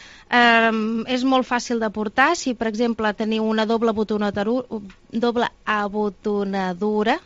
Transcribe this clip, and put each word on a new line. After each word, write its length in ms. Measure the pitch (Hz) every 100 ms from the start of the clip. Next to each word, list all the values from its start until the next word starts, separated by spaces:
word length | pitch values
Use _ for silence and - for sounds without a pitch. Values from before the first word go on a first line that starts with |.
| - - -
em, 760 | 240 240 226 226 220 214 226 233
és 160 | 254
molt 240 | 262 262 -
fàcil 320 | 240 - 233
de 100 | 220
portar. 440 | 214 214 - 285
Si, 200 | 339 262
per 120 | 226 226
exemple, 460 | 214 240 226 214
teniu 300 | 202 220 220
una 200 | 220 220
doble 280 | 220 226 226
botonateru-, 760 | 214 214 208 208 202 202 254 247 220 196 - _
doble 340 | 220 240 240 233 -
abotonadura, 1600 | - 214 208 208 208 196 214 202 196 196 185 175 208 214 214 285